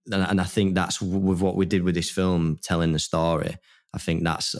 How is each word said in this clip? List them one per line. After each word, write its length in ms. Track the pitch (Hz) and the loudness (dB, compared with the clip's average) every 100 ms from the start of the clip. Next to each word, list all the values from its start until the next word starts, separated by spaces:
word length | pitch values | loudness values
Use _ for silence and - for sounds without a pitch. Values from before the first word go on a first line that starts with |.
| - | -4
and, 120 | 98 | -2
and 180 | 90 98 | 2 2
I 40 | |
think 300 | 90 110 98 | 0 2 2
that's 240 | 92 87 - | 2 -2 -4
w-, 200 | 95 98 | -2 0
with 220 | 95 90 | 2 2
what 160 | 95 95 | 2 2
we 100 | 90 | 2
did 160 | 98 | 2
with 120 | 90 | 2
this 160 | 85 82 | 0 -2
film, 480 | - 92 87 82 78 | 0 0 2 0 -2
telling 300 | - 85 82 | -2 0 2
the 60 | 78 | 0
story, 580 | - 80 82 78 78 - _ _ _ | -2 0 0 0 -2 -8 _ _ _
I 40 | 78 | -8
think 260 | - 82 | -4 -2
that's, 300 | 85 78 - | -2 -2 -4